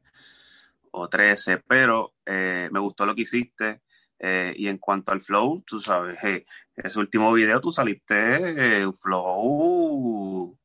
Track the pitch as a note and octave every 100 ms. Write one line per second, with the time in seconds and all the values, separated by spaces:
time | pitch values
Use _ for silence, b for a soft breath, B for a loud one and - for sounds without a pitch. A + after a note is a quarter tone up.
0 | _ b b b b b b b _ F2+
1 | F2 F#2+ G#2 G2+ - F2+ - B2+ B2+ A2+
2 | - _ - F#2+ F#2 F2+ F2 G2 G2+ F#2+
3 | G2+ A2 A2+ B2 A#2+ - A2 G#2+ _ b
4 | b - F#2+ F#2 F2+ - G2+ G2 - G2
5 | G2 F#2+ - G2+ B2 F3 - G#2+ G#2 F2+
6 | F2+ - G#2 F2+ - B B - F#2 G#2
7 | G2+ A2 A2 A2+ G#2+ B2 E3+ E3 A#2 G2
8 | - G#2 A2+ C#3 F3+ D#3 B2 G#2+ F#2+ F#2+
9 | F#2+ F#2 F2+ F#2 A#2+ D3 E3+ F3+ D#3+ C#3+
10 | A#2+ G#2+ F#2+ F#2+ F2 -